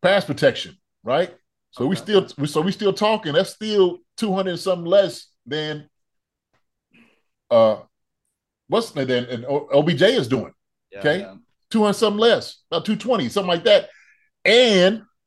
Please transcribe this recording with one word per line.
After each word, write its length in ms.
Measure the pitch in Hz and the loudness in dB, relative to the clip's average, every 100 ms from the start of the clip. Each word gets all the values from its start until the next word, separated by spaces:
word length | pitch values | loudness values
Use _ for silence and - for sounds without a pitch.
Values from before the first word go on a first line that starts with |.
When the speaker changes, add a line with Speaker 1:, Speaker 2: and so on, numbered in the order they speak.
Speaker 1:
pass 240 | 180 196 | 0 0
protection, 520 | 180 120 143 - - - _ _ | -2 0 0 0 -10 -16 _ _
right? 300 | 107 143 180 - _ _ _ | -4 -2 -2 -8 _ _ _
So 140 | - 131 | -6 -4
we 80 | |
Speaker 2:
Okay. 80 | 190 | -4
Speaker 1:
still, 240 | 202 196 - - | 0 0 0 -6
we, 80 | 147 | -4
so 160 | 233 | -2
we 100 | 196 | -2
still 200 | 185 202 | -2 -2
talking. 400 | 190 208 214 160 | 0 0 -2 -2
That's 160 | 151 190 | -2 -2
still 480 | - 214 208 180 175 _ - | -6 -4 2 2 0 _ -8
two 160 | 220 | -4
hundred 220 | 190 185 165 | -4 -4 -6
something 280 | 190 175 170 | -4 -4 2
less 400 | 202 196 - - _ 120 | 2 2 -4 -20 _ -10
than, 420 | 151 151 151 147 _ _ _ _ _ _ _ _ _ _ _ _ _ _ _ - | -8 -6 -10 -14 _ _ _ _ _ _ _ _ _ _ _ _ _ _ _ 0
uh, 260 | 117 113 101 - _ _ _ _ _ _ _ - | 4 4 2 -8 _ _ _ _ _ _ _ -4
what's 220 | 202 226 | -4 -2
the, 140 | 147 | -6
than, 200 | 127 123 123 | -2 -2 -4
and 180 | 117 | -10
O-, 240 | 123 143 - | -6 -6 0
O 120 | 139 | 2
B 120 | 156 | 2
J 200 | 143 196 | 2 2
is 140 | 254 120 | 2 -2
doing. 240 | 127 95 _ _ _ _ | -4 -6 _ _ _ _
Speaker 2:
Yeah, 60 | 98 | -4
Speaker 1:
Okay? 200 | - - | -2 -2
Speaker 2:
yeah. 140 | 95 98 _ _ - | -6 -20 _ _ -6
Speaker 1:
Two 120 | 226 | 0
hundred 120 | 208 | 0
something 240 | 202 214 208 | 0 -2 2
less, 440 | 233 160 - - - | 2 2 -2 -20 -8
about 140 | 170 | -6
two 120 | - 208 | -4 -6
twenty, 320 | 233 226 120 | -2 -2 -2
something 200 | 202 180 | -4 -2
like 160 | 170 | -2
that. 240 | 190 208 - _ _ _ _ _ | 2 2 0 _ _ _ _ _
And 580 | 180 233 247 190 185 220 - _ | 2 4 4 4 2 0 -10 _